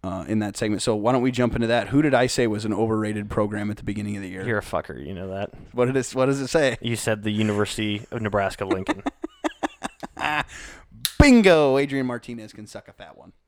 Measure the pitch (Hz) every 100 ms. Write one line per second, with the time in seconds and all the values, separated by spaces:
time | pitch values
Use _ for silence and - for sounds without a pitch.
0 | 92 92 82 110 104 107 113 104 - 107
1 | 104 131 127 123 123 117 117 120 104 139
2 | 156 131 127 - 117 104 107 101 113 110
3 | 107 107 104 - 104 107 104 101 107 104
4 | 104 101 98 92 101 107 - 85 - 64
5 | 71 95 95 95 101 - - 120 120 135
6 | 123 131 131 139 131 165 139 113 117 113
7 | - 107 107 107 107 104 104 - 107 104
8 | 113 120 110 104 98 - 95 95 95 -
9 | - - - _ 320 - - - - -
10 | - - 143 151 - - - - - 107
11 | - - 294 240 190 160 147 135 143 139
12 | 127 120 - 120 107 - 104 101 - -
13 | 90 - 80 _